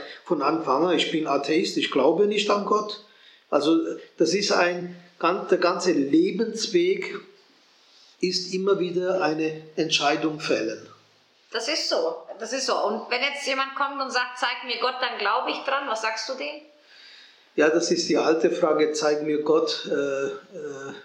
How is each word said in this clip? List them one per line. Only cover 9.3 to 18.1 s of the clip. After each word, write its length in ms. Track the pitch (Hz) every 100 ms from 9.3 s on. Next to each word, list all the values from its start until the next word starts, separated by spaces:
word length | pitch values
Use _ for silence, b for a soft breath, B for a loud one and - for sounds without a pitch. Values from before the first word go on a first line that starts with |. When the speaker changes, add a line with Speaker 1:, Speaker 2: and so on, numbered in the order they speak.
| 156 156 156 - -
Speaker 1:
Entscheidung 640 | 156 - 147 151 156 151
fällen. 460 | - 120 110 107 - - _ _ _ _ _
Speaker 2:
Das 160 | 226 254
ist 200 | 320 -
so, 280 | 240 165 - - -
das 140 | 220
ist 140 | 262 -
so. 100 | 180
Und 320 | 202 220 -
wenn 140 | 247
jetzt 240 | 277 285 -
jemand 280 | 269 269 -
kommt 260 | 277 285
und 80 | 339
sagt, 260 | 247 240 -
„Zeig 260 | 247 254 254
mir 120 | 226
Gott, 160 | 247 247
dann 180 | 247 220
glaube 340 | 202 240 294
ich 60 | -
dran“, 300 | - 277 277
was 140 | 220
sagst 260 | 220 226 -
du 60 |
dem? 260 | 254 294 302 - _ B B B B B B B -
Speaker 1:
Ja, 140 | 151
das 200 | 170 -
ist 180 | 175
die 100 | -